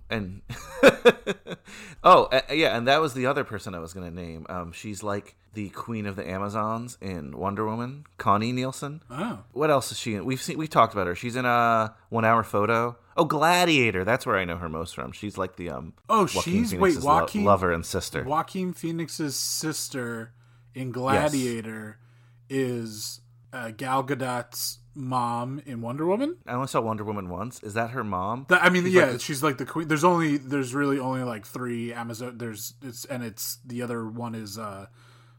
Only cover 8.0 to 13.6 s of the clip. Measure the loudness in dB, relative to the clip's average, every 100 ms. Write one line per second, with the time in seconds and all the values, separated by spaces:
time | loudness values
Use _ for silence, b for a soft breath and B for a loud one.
8 | -18 -2 4 4 4 0 -2 -6 -10 -12
9 | -10 -6 -6 -6 -8 0 4 4 2 -6
10 | -4 -2 -2 -4 -4 -4 0 4 4 4
11 | -2 -2 -4 -2 2 4 4 4 2 b
12 | b 2 4 4 4 2 4 2 0 -6
13 | b 2 2 4 4 6